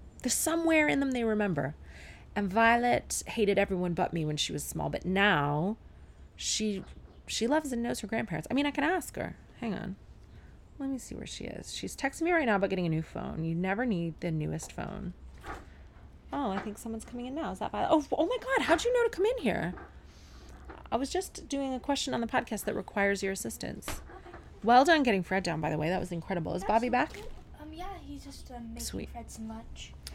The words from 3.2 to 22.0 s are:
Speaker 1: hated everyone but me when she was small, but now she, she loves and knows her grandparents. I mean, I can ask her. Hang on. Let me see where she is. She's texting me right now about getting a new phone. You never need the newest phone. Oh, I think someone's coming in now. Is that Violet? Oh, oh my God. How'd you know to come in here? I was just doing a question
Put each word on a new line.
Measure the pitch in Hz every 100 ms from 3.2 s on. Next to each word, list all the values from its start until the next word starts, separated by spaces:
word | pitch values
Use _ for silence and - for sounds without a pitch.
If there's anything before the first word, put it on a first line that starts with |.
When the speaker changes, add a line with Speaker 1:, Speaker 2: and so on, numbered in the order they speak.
| -
Speaker 1:
hated | - 202 196
everyone | 202 185 180
but | 170 185
me | 165
when | 151 151
she | -
was | 151
small, | 147 160 151
but | -
now | 175 190 208 165 143 147 180 220 - - - - -
she, | - - - 214 196 - - - - -
she | - 233
loves | 302 311
and | 233
knows | 233 247
her | 196
grandparents. | 226 233 165 -
I |
mean, | 262 285
I |
can | 285
ask | 285 370 -
her. | - - - - -
Hang | 233
on. | 190 - 196 - - - - - - - -
Let | 269
me | 262
see | -
where | - -
she | -
is. | - - -
She's | - 185
texting | - 269 -
me | 330
right | 349
now | 262 202
about | 190
getting | 185 175
a |
new | 160
phone. | 160 - 131 151
You | 165
never | 165 185 196 254
need | 185 170 156
the | 175
newest | 160 151 156 -
phone. | - - - 180 - - - - - - - - - - - -
Oh, | 285 254
I | 196
think | 220 208
someone's | 226 226
coming | - 240 247
in | 285
now. | 269
Is | 185
that | 208
Violet? | 208 -
Oh, | 311 277
oh | - 339
my | 494
God. | 508 523
How'd | - 330
you | 480
know | 494
to | 466 -
come | 403
in | 508
here? | 269 - 180 - - - - - - - - - - - -
I | 233
was | 269
just | 359 370 - -
doing | 277 269
a | 254
question | - 277